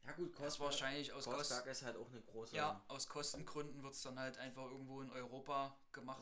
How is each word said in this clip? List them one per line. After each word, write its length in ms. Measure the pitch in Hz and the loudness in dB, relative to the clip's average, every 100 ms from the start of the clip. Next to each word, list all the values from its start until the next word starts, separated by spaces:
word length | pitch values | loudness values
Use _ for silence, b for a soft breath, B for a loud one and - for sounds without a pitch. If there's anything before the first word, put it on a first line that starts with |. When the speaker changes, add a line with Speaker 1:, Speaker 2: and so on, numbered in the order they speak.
| - | -6
Speaker 1:
Ja 60 | |
gut, 180 | 156 170 | -2 -2
Speaker 2:
Das 40 | - | 0
Speaker 1:
Carlsberg, 260 | 143 143 143 | 0 4 4
Speaker 2:
wahrscheinlich 420 | 143 135 143 135 | 6 4 4 0
aus 120 | 139 120 | -2 0
Speaker 1:
Carlsberg 340 | 135 147 127 127 | 4 4 4 2
Speaker 2:
Kost-, 60 | |
Speaker 1:
ist 120 | 131 | -2
halt 140 | 127 110 | -2 -2
auch 100 | 117 | -4
eine 120 | 123 | -8
große 340 | - 113 110 147 | -8 -6 0 4
Speaker 2:
ja, 260 | 151 101 - | 4 4 -4
aus 200 | 135 - | -2 0
Kostengründen 760 | 151 143 139 151 151 147 139 | 2 0 0 -2 -2 -2 -4
wird's 180 | 135 - | -4 -4
dann 160 | 143 127 | -2 0
halt 180 | 131 127 | -2 0
einfach 260 | 127 127 | -6 -4
irgendwo 380 | 131 135 131 135 | -6 -6 -6 -4
in 80 | 131 | -4
Europa 680 | 127 123 131 135 143 139 135 - | -4 -4 -6 0 2 2 -4 -10
gemacht, 300 | - 127 135 | -8 -6 -6